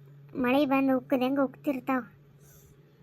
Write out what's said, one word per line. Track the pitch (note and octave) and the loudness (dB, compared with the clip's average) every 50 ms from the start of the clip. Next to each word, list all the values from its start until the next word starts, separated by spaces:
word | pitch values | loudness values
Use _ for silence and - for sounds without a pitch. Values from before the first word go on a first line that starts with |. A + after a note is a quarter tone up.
| - - - - - - - | -20 -20 -20 -20 -20 -12 -6
ಮಳೆ | - B3+ B3 B3+ C#4 D4+ | -2 0 2 2 2 2
ಬಂದು | C4 C4+ C4+ C4+ C4+ C4 | 2 2 2 2 2 0
ಉಕ್ಕದಂಗೆ | B3+ B3+ - C#4+ B3+ B3 B3+ C#4 C#4 | 0 -2 -2 -2 0 0 0 0 0
ಉಕ್ತಿರ್ತಾವ. | C4+ B3 C4 - - D4+ C4+ B3+ - - C4 B3+ B3 - - - - - - - - - - - - - - - - - _ - | -2 -2 -4 -6 -6 -6 -6 -4 -4 -4 -4 -4 -4 -6 -14 -20 -20 -20 -20 -20 -20 -20 -20 -20 -20 -20 -20 -20 -20 -20 _ -20